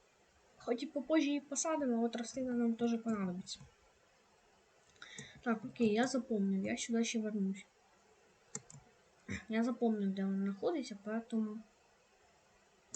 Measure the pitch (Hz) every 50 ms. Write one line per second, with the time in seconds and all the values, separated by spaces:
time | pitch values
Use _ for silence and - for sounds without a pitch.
0 | _ _ _ _ _ _ _ _ _ _ - - - 247 254 240 294 - - 285
1 | 247 - 320 320 277 285 285 285 277 - 285 - - 330 311 311 285 254 233 226
2 | 233 233 226 233 233 - - 269 254 254 247 240 240 233 226 226 240 233 233 226
3 | 226 226 220 208 190 180 175 185 - - - - - - - _ _ _ _ _
4 | _ _ _ _ _ _ _ _ _ _ _ _ _ _ _ _ _ _ - -
5 | - - - - 135 - - - - 247 226 220 - 269 - - 233 214 208 220
6 | 254 269 - 254 233 - 233 202 196 196 196 190 196 214 233 247 - - 226 226
7 | 233 226 - 226 214 214 214 208 190 190 190 190 - - _ _ _ _ _ _
8 | _ _ - _ _ _ _ _ _ _ - - - - - - - - _ _
9 | _ _ _ _ _ - - - - - 220 220 233 262 247 - 240 226 220 208
10 | 202 196 190 190 190 196 196 196 196 196 196 196 - 349 349 294 247 - 208 202
11 | - 214 220 226 226 - 233 220 214 214 214 226 220 - _ _ _ _ _ _
12 | _ _ _ _ _ _ _ _ _ _ _ _ _ _ _ _ _ _ -